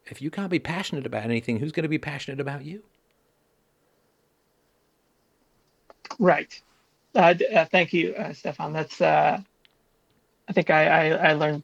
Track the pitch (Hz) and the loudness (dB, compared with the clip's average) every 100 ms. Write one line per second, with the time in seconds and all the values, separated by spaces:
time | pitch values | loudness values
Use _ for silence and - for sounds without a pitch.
0 | - - 143 202 190 170 - 170 - 151 | -20 -12 -8 -6 -2 -2 -2 -6 -6 -6
1 | 120 113 113 117 120 113 151 160 156 151 | -6 -4 -2 -2 -2 -4 -4 -4 -4 -4
2 | - 147 - 135 139 139 143 202 - _ | -6 -10 -8 -8 -8 -8 -12 -16 -20 _
3 | _ _ _ _ _ _ _ _ _ _ | _ _ _ _ _ _ _ _ _ _
4 | _ _ _ _ _ _ _ _ _ _ | _ _ _ _ _ _ _ _ _ _
5 | _ _ _ _ _ _ _ _ _ _ | _ _ _ _ _ _ _ _ _ _
6 | - - 185 151 156 - _ _ _ _ | -12 0 2 2 -2 -14 _ _ _ _
7 | _ 185 175 180 - 170 160 185 170 175 | _ 4 6 4 2 2 2 2 2 0
8 | 165 - - 151 - 147 156 156 156 - | 0 -4 -8 -10 -10 -8 -6 -6 -6 0
9 | 165 156 151 170 - _ _ _ _ _ | 2 4 2 0 -8 _ _ _ _ _
10 | _ _ _ _ - 185 165 156 160 165 | _ _ _ _ -4 0 4 4 4 4
11 | 156 160 165 151 151 151 | 4 2 2 2 0 -2